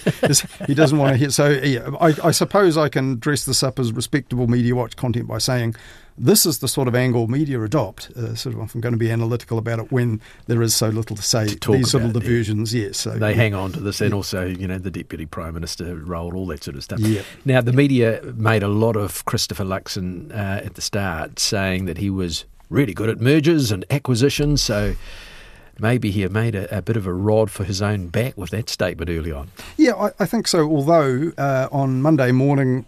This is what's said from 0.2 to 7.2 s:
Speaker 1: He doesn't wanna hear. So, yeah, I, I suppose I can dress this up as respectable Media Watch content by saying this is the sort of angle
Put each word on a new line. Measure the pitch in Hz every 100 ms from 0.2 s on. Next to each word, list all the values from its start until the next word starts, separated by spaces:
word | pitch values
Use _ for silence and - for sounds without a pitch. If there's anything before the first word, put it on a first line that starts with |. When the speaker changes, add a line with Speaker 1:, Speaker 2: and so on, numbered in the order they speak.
| - 143 - - 196
Speaker 1:
He | 139
doesn't | 156 147
wanna | 135 131
hear. | 143
So, | 127 147
yeah, | 143 143 123 131 143
I, | 165 151
I | 170
suppose | 156 190 196 190 160
I | 151
can | 139 135 127
dress | 151 143 -
this | 123
up | 135 131
as | 120
respectable | 110 117 143 135 123 123
Media | 123 120 123
Watch | 117 -
content | 127 117 113
by | 113
saying | - 127 117 113 - - - -
this | 120 208 180
is | 143
the | 131
sort | - 131
of |
angle | 120 127 120